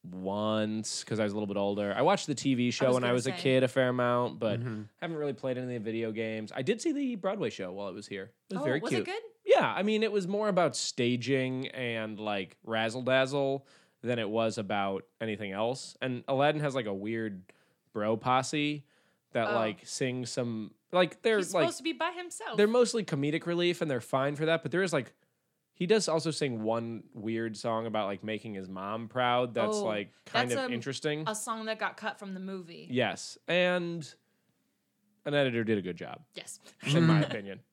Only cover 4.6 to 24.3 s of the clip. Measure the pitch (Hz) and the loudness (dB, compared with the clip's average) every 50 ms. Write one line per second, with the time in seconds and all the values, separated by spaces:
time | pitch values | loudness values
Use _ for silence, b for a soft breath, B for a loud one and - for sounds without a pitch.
4.6 | 117 120 110 107 107 107 _ _ 170 165 165 151 147 143 127 110 - 131 127 123 | -2 -4 -4 -6 -8 -12 _ _ -8 -6 -4 -4 -4 -4 -4 -4 -4 -4 -4 -2
5.6 | 127 127 123 120 104 113 110 113 113 113 107 110 113 110 110 110 110 104 - - | -4 -4 -4 -4 -4 -4 -2 -2 -2 -2 -2 -2 -4 -4 -4 -4 -6 -6 -6 -4
6.6 | 131 139 233 220 - 349 294 285 285 254 240 196 175 190 202 214 160 110 - - | 0 0 0 2 0 -2 0 0 0 -2 -2 -2 -2 -2 -2 0 -2 -4 -2 -4
7.6 | 95 90 92 98 101 98 101 104 101 - 101 95 95 113 _ _ _ _ 196 226 | -6 -6 -6 -6 -6 -6 -6 -8 -10 -8 -8 -8 -8 -10 _ _ _ _ -6 -4
8.6 | 285 302 - 302 - 330 294 233 - 339 381 453 453 453 _ _ _ 415 494 359 | 0 0 0 0 0 0 0 0 0 -2 -6 -8 -8 -12 _ _ _ 6 6 6
9.6 | 165 123 107 165 190 208 220 214 220 220 208 208 185 170 196 202 214 214 196 180 | 6 2 0 0 0 2 2 2 2 2 0 0 0 0 -2 0 2 2 4 4
10.6 | 175 147 - - - - - - 120 120 123 120 120 120 139 131 131 131 131 127 | 4 4 2 0 -6 -6 -2 0 2 2 2 2 2 2 2 2 2 0 -2 -2
11.6 | 135 - - 131 127 120 117 113 110 107 110 101 107 107 104 98 95 - - _ | -4 -6 -6 -6 -4 -4 -2 -4 -4 -6 -6 -6 -4 -2 -2 -2 -4 -6 -10 _
12.6 | _ - 113 110 113 113 110 131 127 123 127 131 131 131 139 143 139 135 135 139 | _ -2 0 0 0 0 -2 -2 0 4 4 4 4 4 2 0 0 0 0 -2
13.6 | b b b b b b b b - 113 123 117 113 98 107 113 113 113 107 - | b b b b b b b b -2 -2 0 0 0 0 2 2 2 2 0 -2
14.6 | 107 95 107 101 98 98 98 95 - _ _ _ 117 113 107 98 107 98 95 98 | -4 -2 0 0 0 0 -2 -4 -6 _ _ _ -4 -4 -4 -4 -4 -6 -2 -2
15.6 | 110 120 131 135 - - - _ 123 131 123 123 - - 139 131 139 147 151 151 | 0 0 -2 -4 -8 -14 -10 _ -4 -4 -4 -4 -2 -2 2 4 4 4 2 2
16.6 | 147 147 131 135 113 104 98 98 98 107 117 113 113 110 101 92 92 - b b | -2 -2 -2 -2 -2 -2 -4 -4 -4 -4 -2 -2 -2 -4 -6 -8 -14 -18 b b
17.6 | b b b b b _ _ 110 104 107 113 110 - 127 127 131 131 - - 151 | b b b b b _ _ -2 0 0 0 0 2 2 2 2 2 0 -2 0
18.6 | 147 147 147 147 143 b b b b b b b b _ - 120 113 104 104 113 | 0 0 -2 -4 -10 b b b b b b b b _ -2 -2 0 2 2 2
19.6 | 110 110 101 - - - - - 139 127 123 127 123 117 - - 123 120 113 110 | 0 0 -2 -6 -10 -12 -4 -2 -2 -2 -2 -4 -6 -4 -4 -4 -4 -2 -4 -6
20.6 | 107 98 - _ _ _ - 180 185 170 - - - 226 220 208 180 - 185 180 | -8 -10 -14 _ _ _ 4 4 4 4 2 -2 0 2 2 2 0 2 2 2
21.6 | 156 349 - - 254 330 294 240 320 349 349 349 359 349 - - 440 381 240 208 | 2 2 0 -2 -4 -6 -2 -2 -2 -4 -4 -6 -12 -12 -12 -12 -10 -6 2 4
22.6 | 208 208 226 247 247 - - 233 190 - - 139 139 147 151 165 165 170 175 170 | 4 6 6 6 4 4 4 -2 -2 -2 -2 0 0 0 0 -2 -2 -2 0 2
23.6 | 175 175 175 - 170 156 135 120 - - - 135 135 143 | 2 2 2 0 0 0 0 -2 -2 0 0 2 2 2